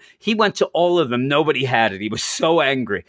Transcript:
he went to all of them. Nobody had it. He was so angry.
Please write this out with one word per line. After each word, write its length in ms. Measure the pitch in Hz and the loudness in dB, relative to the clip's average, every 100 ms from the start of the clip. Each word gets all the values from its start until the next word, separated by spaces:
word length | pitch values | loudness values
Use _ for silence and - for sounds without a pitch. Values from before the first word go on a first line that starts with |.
| - _ | -10 _
he 160 | - 220 | -4 0
went 180 | 208 - | 0 0
to 100 | 180 | -2
all 320 | 160 175 175 | 2 2 2
of 100 | 135 | 0
them. 180 | 123 135 | 0 0
Nobody 380 | 143 156 131 131 | 2 2 0 0
had 280 | 127 110 | 2 2
it. 80 | 95 | 0
He 80 | 104 | -6
was 120 | 104 | -6
so 400 | - - 165 165 | -6 -2 2 2
angry. 440 | 139 135 113 95 | 2 -2 -4 -6